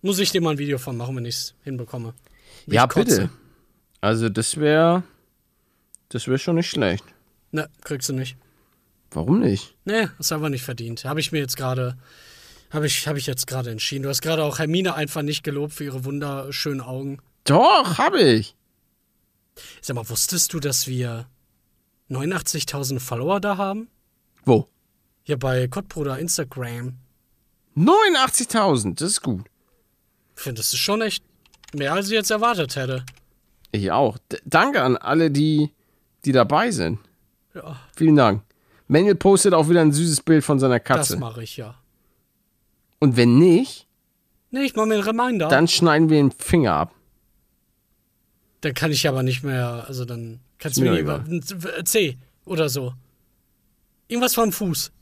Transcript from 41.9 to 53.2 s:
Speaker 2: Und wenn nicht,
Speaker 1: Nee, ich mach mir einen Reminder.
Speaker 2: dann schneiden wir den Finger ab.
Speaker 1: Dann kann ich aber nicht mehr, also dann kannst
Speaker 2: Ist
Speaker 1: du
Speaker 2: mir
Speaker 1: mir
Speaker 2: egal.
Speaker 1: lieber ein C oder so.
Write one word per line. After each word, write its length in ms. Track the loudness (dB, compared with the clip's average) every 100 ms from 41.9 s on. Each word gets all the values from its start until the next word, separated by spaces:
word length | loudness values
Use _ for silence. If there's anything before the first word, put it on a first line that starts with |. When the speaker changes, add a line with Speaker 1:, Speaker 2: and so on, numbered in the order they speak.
| _ _ _ _ _ _ _ _ _ _ _
Speaker 2:
Und 180 | 2 4
wenn 220 | 6 8
nicht, 480 | 8 6 2 -6 _ _ _ _ _ _ _
Speaker 1:
Nee, 100 | -4
ich 120 | -4 -2
mach 80 |
mir 100 | 0
einen 80 | 0
Reminder. 460 | 0 -2 -2 -2 2
Speaker 2:
dann 180 | 4 4
schneiden 440 | 4 4 4 4
wir 80 | 6
den 120 | 4
Finger 440 | 0 0 2 4
ab. 200 | 2 -2 _ _ _ _ _ _ _ _ _ _ _ _ _ _ _ _ _
Speaker 1:
Dann 140 | -8
kann 160 | -2 -2
ich 140 | 0 0
aber 140 | 0
nicht 200 | 0 -2
mehr, 420 | -2 -4 -4 -6 -10
also 160 | -10
dann 360 | -8 -10 -12 -16 _ _
kannst 180 | -6 0
Speaker 2:
Ist 20 |
Speaker 1:
du 20 | 2
Speaker 2:
mir 40 |
Speaker 1:
mir 60 | 2
Speaker 2:
egal. 240 | 0 -4 -4
Speaker 1:
lieber 480 | -6 -6 -10 -10 -6
ein 80 | -2
C 320 | 0 0 -4 _ _
oder 240 | -8 -2 -2
so. 260 | -2 -6 -10 _ _